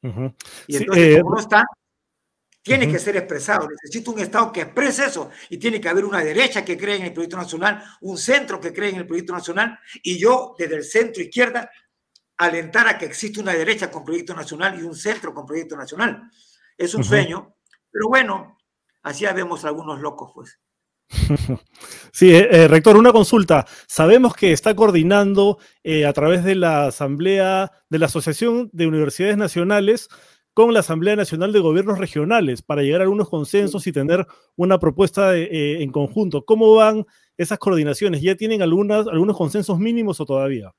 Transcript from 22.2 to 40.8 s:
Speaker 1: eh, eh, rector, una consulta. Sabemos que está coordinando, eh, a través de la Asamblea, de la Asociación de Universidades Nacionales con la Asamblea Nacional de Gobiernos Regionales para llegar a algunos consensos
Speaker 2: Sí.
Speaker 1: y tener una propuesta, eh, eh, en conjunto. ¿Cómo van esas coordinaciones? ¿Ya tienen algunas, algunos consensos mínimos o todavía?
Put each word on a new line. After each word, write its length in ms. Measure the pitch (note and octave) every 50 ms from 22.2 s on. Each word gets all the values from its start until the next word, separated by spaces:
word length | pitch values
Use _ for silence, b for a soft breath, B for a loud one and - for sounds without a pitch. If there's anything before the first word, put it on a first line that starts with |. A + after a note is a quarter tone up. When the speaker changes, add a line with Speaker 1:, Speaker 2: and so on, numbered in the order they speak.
| F3+ F#3 E3+
Speaker 1:
eh, 140 | E3+ G3 -
eh, 160 | E3+ E3 E3 D3+
rector, 300 | D#3 D#3+ D#3 A3 G#3 G#3+
una 160 | A#3 B3 A#3
consulta. 520 | A3+ G3+ - - A3+ F#3+ - F3+ E3+ - B B B B B
Sabemos 460 | - - D#3 E3 G#3+ B3+ B3+ A#3+ -
que 160 | - - F#3+
está 240 | D#3+ C#3 - G#3+ G#3+
coordinando, 840 | F#3+ A3 G#3+ F#3+ E3+ D#3+ F3 G3+ G3+ G3+ G3 G3+ G3 G3 G3+ G3+ G3+ b b b b _
eh, 220 | D#3+ D#3+ D#3 D3+
a 80 | D3 C3+
través 300 | - C#3+ D#3 F3+ F#3 E3+
de 120 | F#3+ F#3+
la 320 | F#3+ F3+ E3+ D#3+ D3 C#3+ C3+
Asamblea, 840 | - - D3+ C3+ C#3 C#3+ E3+ F#3+ G3 G3 F#3+ F#3+ F#3+ F#3+ G3 F#3+ _ _ _ _
de 100 | E3 D#3+
la 80 | E3 D3
Asociación 600 | - E3 C#3+ D#3+ D3 - A3+ A#3 A#3 A#3+ B3 A3 -
de 140 | E3 E3+ D#3+
Universidades 500 | D#3 D#3 D3+ C#3 - - F3+ G3+ G#3 G3+
Nacionales 720 | G#3+ F3 - E3+ F3 F#3+ G#3 G#3 G3+ G3+ A3+ A#3+ - - b b b b b b b _ _
con 200 | - A3+ A#3 A#3
la 60 | A3
Asamblea 360 | F3 - E3 D#3+ E3+ G3+ G#3+
Nacional 380 | G#3 G3 - E3 D#3+ F3+ G3+ G#3+
de 60 | G#3
Gobiernos 400 | F3+ D#3+ D#3 F3 F#3+ G3+ G3+ F#3
Regionales 640 | F#3+ - - D3+ D3 E3+ A3+ A#3 F#3 C#3 B2 A#2 -
para 180 | _ D3+ D3
llegar 200 | C#3+ C#3 D3+ F3+
a 20 | F#3+
algunos 260 | F#3+ G3+ G#3 G#3 -
consensos 540 | - D#3+ D3 - - G3+ G3+ G3 C#3+ - -
Speaker 2:
Sí. 80 | F#3+
Speaker 1:
y 20 | D3+
tener 320 | C#3+ C3+ D3 E3+ F3+ F3+ b b b b b b
una 240 | - F3 F#3 F#3+ F3+
propuesta, 580 | - E3 D3 D3+ G3 F3+ - - G3+ F#3+ F#3 E3+
eh, 60 | E3 -
eh, 320 | E3+ D#3+ D3 D3 D3 E3+ D3+
en 80 | C#3
conjunto. 520 | B2+ D3 C#3+ C3+ - G#3+ G#3+ F#3 D3 C#3+ -
¿Cómo 280 | - A3 G#3+ A3+ A3 A3
van 320 | A3 A3 G#3+ G#3+ G#3+ G#3 _ _ _ _ _ _ -
esas 220 | F3 - G#3+ -
coordinaciones? 600 | - G3+ F#3+ E3 D3+ D3 C#3+ - G#3 G3+ F3 C#3+ C#3+
¿Ya 120 | F#3 F#3+
tienen 280 | - G#3+ A3 A3+ G#3+ F#3
algunas, 420 | E3 E3 F#3+ G#3 G3+ G#3 G#3+ G#3+ A3
algunos 300 | E3+ D#3+ F3 G#3 G3+ -
consensos 400 | F3+ D3 - G#3+ F#3+ - G3 E3
mínimos 420 | G3+ A3+ A#3 A#3 A3+ G#3 E3 -
o 60 | D#3
todavía? 480 | - C#3 C3+ C3+ C#3 C#3 A#2 G2+ F#2 _ _